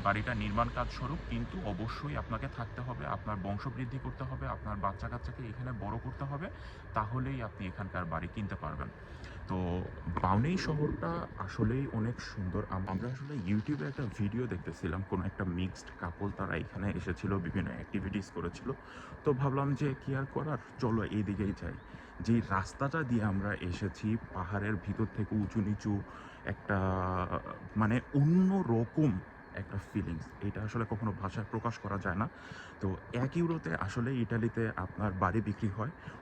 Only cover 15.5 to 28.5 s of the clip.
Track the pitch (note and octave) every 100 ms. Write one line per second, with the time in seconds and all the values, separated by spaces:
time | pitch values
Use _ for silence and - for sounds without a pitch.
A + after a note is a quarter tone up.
15.5 | F2 F#2 - - - F2+ - G2+ - F#2+
16.5 | E2 - - G2 F2 F2+ F2 F#2+ G2 E2+
17.5 | G2+ E2 A#1+ - G2+ F#2+ G2 F#2+ - E2+
18.5 | - A#2+ C3 - - - - - C3 C3+
19.5 | C3+ C#3 C#3 D3 C3+ - C3+ C3+ C#3 D3+
20.5 | C#3+ - - B2 A2+ G2 G#2 G2+ G2 G2
21.5 | - E2+ - - - - - F2+ A#2 G#2
22.5 | F#2+ G2 - C#3 D#3+ C#3+ A#2+ G#2+ G2 G2
23.5 | G2 F2+ F2 G2+ - G#2+ A2+ - F2+ F2
24.5 | G2+ G2+ G#2+ F#2+ G2 A2 - G#2 G#2+ G2+
25.5 | A2+ G#2 G#2 A2 G2+ - - - - -
26.5 | G2+ - G2+ F#2+ F#2 F#2 F#2 F2+ - -
27.5 | - - G#2+ G#2+ B2 - C#3+ D3 F3 F#3